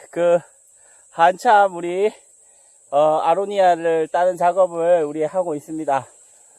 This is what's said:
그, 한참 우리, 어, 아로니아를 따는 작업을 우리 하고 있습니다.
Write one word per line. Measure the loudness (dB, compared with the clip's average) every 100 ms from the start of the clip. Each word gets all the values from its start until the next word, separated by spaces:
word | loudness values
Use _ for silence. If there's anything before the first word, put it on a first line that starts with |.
| -8
그, | -2 2 0 -2 _ _ _ _ _ _
한참 | 0 2 2 2 4 2 -2
우리, | -8 -4 -4 -4 _ _ _ _ _ _ _
어, | 0 2 0
아로니아를 | 0 -2 -2 0 2 2 0 -2 -2
따는 | 0 -2 0
작업을 | 0 2 0 0 0 0
우리 | 0 -4
하고 | -4 -4 -4 -6
있습니다. | -10 -8 -4 -4 -4 _ _ _ _